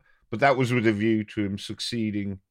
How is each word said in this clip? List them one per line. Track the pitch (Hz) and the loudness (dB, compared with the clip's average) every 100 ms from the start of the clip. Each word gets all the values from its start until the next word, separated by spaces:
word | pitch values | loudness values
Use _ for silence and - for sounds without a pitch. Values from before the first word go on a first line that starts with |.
| _ _ _ | _ _ _
but | 110 | 2
that | 139 127 | 4 4
was | 123 | 2
with | 123 110 | 2 2
a | |
view | 104 110 110 | 2 2 0
to | 104 - | 0 -4
him | 101 101 | -4 -4
succeeding | - 104 - 120 107 104 101 95 _ | -8 -10 -8 -4 -4 -4 -6 -8 _